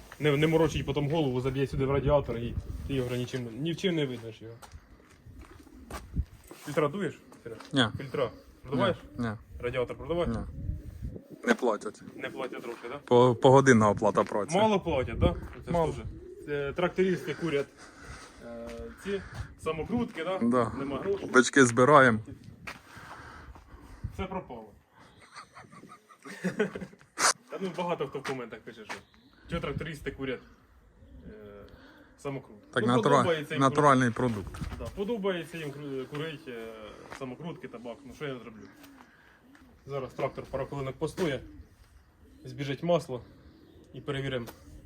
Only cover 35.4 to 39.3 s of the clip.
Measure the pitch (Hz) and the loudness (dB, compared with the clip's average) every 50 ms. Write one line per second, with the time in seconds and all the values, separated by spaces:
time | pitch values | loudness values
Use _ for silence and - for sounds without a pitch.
35.4 | 156 - - 165 156 143 131 143 143 139 135 131 127 - 147 143 160 160 151 139 | -6 -8 -10 -10 -8 -8 -8 -10 -10 -8 -8 -8 -8 -8 -8 -8 -8 -8 -10 -12
36.4 | - 127 120 113 113 113 110 110 107 104 101 - - - - - 139 127 123 143 | -12 -12 -12 -12 -12 -12 -14 -14 -16 -16 -16 -16 -16 -14 -12 -10 -10 -10 -10 -10
37.4 | 156 170 143 - - 123 123 113 120 120 113 - 139 123 113 - 151 139 131 120 | -10 -10 -10 -12 -12 -14 -14 -12 -12 -12 -12 -12 -14 -18 -14 -10 -8 -8 -8 -10
38.4 | 110 117 110 104 98 - - - - - - - - - - _ - - | -12 -16 -18 -18 -20 -20 -20 -20 -20 -20 -20 -20 -20 -20 -20 _ -20 -20